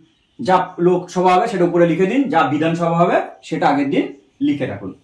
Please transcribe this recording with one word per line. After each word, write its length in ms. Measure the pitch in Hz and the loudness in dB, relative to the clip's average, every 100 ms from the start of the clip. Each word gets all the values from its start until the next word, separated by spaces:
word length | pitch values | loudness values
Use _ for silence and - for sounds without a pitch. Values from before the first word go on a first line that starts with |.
| _ _ _ - 143 | _ _ _ -8 0
যা 80 | 185 - - 175 | 0 0 0 0
লোকসভা 440 | 175 - 185 180 180 | 0 -2 0 2 2
হবে 100 | - | 2
সেটা 140 | 185 170 | 0 0
উপরে 160 | 175 170 | 2 2
লিখে 160 | 165 185 | 2 0
দিন, 100 | 262 269 | 0 0
যা 60 | 160 139 | 0 0
বিধানসভা 440 | 147 165 170 170 170 | 0 -2 0 0 2
হবে 160 | 185 294 - - - | 2 0 -2 -14 -10
সেটা 180 | 151 156 | -2 0
আগের 160 | 139 139 | 0 0
দিন 100 | 175 - - _ - 147 | -2 -4 -6 _ -4 -2
লিখে 180 | 135 127 | -2 -4
রাখুন। 200 | 101 95 - | -8 -12 -16